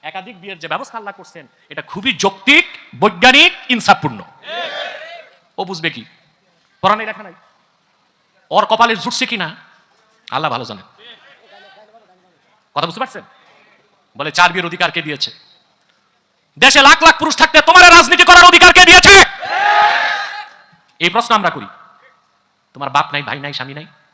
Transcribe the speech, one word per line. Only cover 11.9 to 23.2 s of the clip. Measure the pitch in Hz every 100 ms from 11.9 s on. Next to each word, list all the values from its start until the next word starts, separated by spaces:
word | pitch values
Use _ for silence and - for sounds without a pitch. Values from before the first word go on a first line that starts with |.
| 226 _ 185 _ _ _ _ _ 143
কথা | 165
বুঝতে | 170
পারছেন? | 254 202 185 _ _ _ _ _ _ _ _ -
বলে, | 147
"চার | 151 175
বিয়ের | 175 170
অধিকার | 170 175
কে | 170
দিয়েছে? | 151 143 - - _ _ _ _ _ _ _ _ _ _ _ -
দেশে | 269 285
লাখ | 277 302
লাখ | 330 311
পুরুষ | 320 -
থাকতে | 320 311
তোমার | 302 359
রাজনীতি | 359 339 254 349 359
করার | 359 359
অধিকার | 339 359
কে | 349 359
দিয়েছে?" | 370 381 392 - - - - 807 - 415 - 855 - - - - _ _ _ _ _
এই | 170
প্রশ্ন | 196 240 220
আমরা | 180
করি। | 147 101 - _ _ _ _ _ _ _ _ _
তোমার | - 139
বাপ | 131 -
নাই, | 143